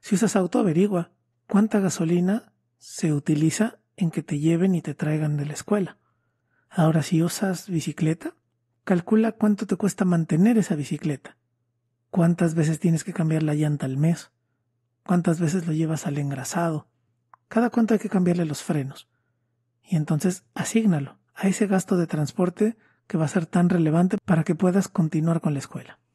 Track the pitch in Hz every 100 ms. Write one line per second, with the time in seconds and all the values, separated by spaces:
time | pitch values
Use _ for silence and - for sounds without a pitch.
0 | - 196 220 208 180 - 214 156 202 185
1 | 170 _ _ _ _ 202 214 214 190 -
2 | 165 175 180 214 - _ _ _ - -
3 | 170 147 - 151 160 - 220 - _ -
4 | 170 165 165 147 151 165 190 180 151 143
5 | 151 151 151 147 143 147 - 208 180 -
6 | _ _ _ _ _ _ _ - 160 160
7 | 143 160 170 - 196 175 - 170 151 147
8 | 156 165 330 - _ _ _ _ - 180
9 | - 220 220 - 214 202 202 185 202 -
10 | 185 175 160 156 202 233 185 151 139 147
11 | - 139 - _ _ _ _ _ _ _
12 | _ - 170 170 170 160 156 156 180 165
13 | - 175 160 156 156 151 151 147 135 131
14 | 156 170 - _ _ _ _ _ _ _
15 | - 175 170 165 165 185 170 156 160 156
16 | - 147 143 139 127 - 170 156 - _
17 | _ _ _ _ _ - 240 240 226 220
18 | 208 190 180 175 165 143 - 156 135 -
19 | - _ _ _ _ _ _ _ _ 165
20 | 151 156 190 180 _ - - 226 220 165
21 | 139 - _ - 190 190 208 190 - 185
22 | 165 156 147 - 180 - 214 233 _ _
23 | _ 170 156 196 165 180 175 180 156 160
24 | 180 202 - 165 156 165 185 185 190 -
25 | 156 156 160 165 160 143 - - - -
26 | _